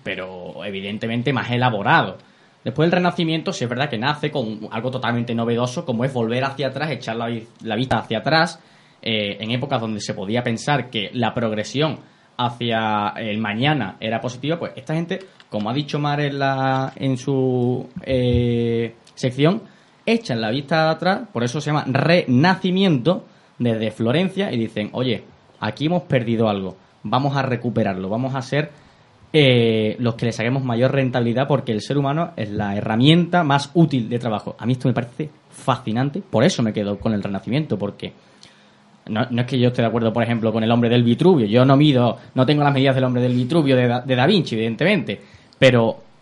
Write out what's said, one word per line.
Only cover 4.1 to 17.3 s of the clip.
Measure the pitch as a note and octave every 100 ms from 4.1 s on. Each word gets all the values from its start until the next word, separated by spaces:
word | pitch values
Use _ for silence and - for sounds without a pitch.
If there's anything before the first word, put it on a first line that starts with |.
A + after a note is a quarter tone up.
| D3 D3+
con | D3 A2 G#2 G#2
algo | A2 B2
totalmente | B2+ A#2 A#2+ A#2
novedoso, | A#2 A#2 A#2 B2 D3 E3+
como | A2+ B2+
es |
volver | B2 A2+ A#2+
hacia | C3+ C3+ C3+
atrás, | B2+ D#3
echar | C3+ - A2+
la | A#2
vi-, | A#2 A2 _
la | G#2+ G#2+
vista | C3 A#2
hacia | G#2+ A2
atrás, | C#3 D#3 E3+ - _ _ _ _
eh, | - A2 G#2 G2
en | G#2+
épocas | B2 C3 C3+
donde | A2+ G#2+
se | -
podía | G2+ F#2+ A#2
pensar | A#2+ A2+ - C#3+ A2+
que | A2+ G2
la | B2+ A2+
progresión | B2 A2+ G#2+ G#2+ C3 D#3 B2+ - _ _ -
hacia | B2 A#2+ A#2+ A2+ A2 G#2+ G#2 -
el | A2+ G#2
mañana | G#2+ G#2+ C#3 D3+ G2+ -
era | A2 A2+
positiva, | A#2+ A#2+ C#3+ E3+
pues | F3 -
esta | -
gente, | D#3 E3+ F#3 - - -
como | G#2 G#2+
ha |
dicho | C3 D3 D3+
Mar | D3 D3
en | C#3+ C#3
la, | C3+ C3+ C3+ C3 C3 -
en | C3+ B2+
su, | -